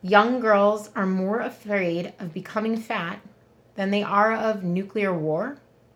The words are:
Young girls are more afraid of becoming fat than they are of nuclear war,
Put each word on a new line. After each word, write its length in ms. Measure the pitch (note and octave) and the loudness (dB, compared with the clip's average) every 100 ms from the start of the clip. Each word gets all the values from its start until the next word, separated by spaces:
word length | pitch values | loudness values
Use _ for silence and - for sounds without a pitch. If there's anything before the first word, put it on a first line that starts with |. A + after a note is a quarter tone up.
Young 360 | F#3 G3+ A3 B3+ | 6 6 6 2
girls 520 | A3+ G3+ G3+ G#3+ G#3 | 4 6 6 2 -4
are 120 | - F#3+ | -4 0
more 340 | F#3 F#3 A3 | 0 0 -2
afraid 720 | A#3+ - G#3 G3+ F3+ E3+ F3+ - | -4 -10 -4 -2 0 -2 -6 -10
of 120 | F#3 | -12
becoming 420 | E3+ F3+ A3 A3 A3+ | -10 -8 -4 -2 -4
fat 440 | A3+ A3 E3+ F#3 - _ _ _ _ | -4 -6 -6 -8 -16 _ _ _ _
than 160 | - G3 | -6 -2
they 120 | G3+ | -2
are 300 | G3+ G3+ G#3+ | 0 2 2
of 300 | A3 A3 G#3+ | 2 -2 -2
nuclear 500 | F3+ F3 G3 A3+ G3+ | -2 -4 -4 -4 -2
war, 440 | F3 D#3 D#3 A3+ C#4+ _ _ _ | -2 -2 -2 -4 -8 _ _ _